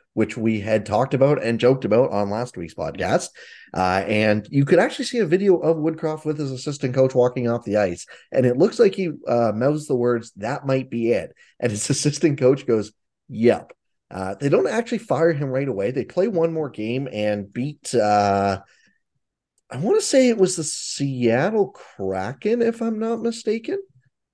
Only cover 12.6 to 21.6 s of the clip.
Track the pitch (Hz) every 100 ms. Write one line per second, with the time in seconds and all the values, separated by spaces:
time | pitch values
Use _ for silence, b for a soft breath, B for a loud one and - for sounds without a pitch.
12.6 | - 113 101 - _ _ - 107 117 104
13.6 | - - _ _ _ 95 95 - 143 190
14.6 | 370 226 233 240 - 135 170 147 143 131
15.6 | 139 98 101 131 - - 214 180 165 160
16.6 | 147 113 107 127 139 107 107 104 98 120
17.6 | 143 151 - 120 104 104 101 98 98 95
18.6 | b b b b _ _ _ _ _ _
19.6 | _ 127 190 427 - 277 254 214 185 -
20.6 | 151 - - - 139 127 117 117 175 220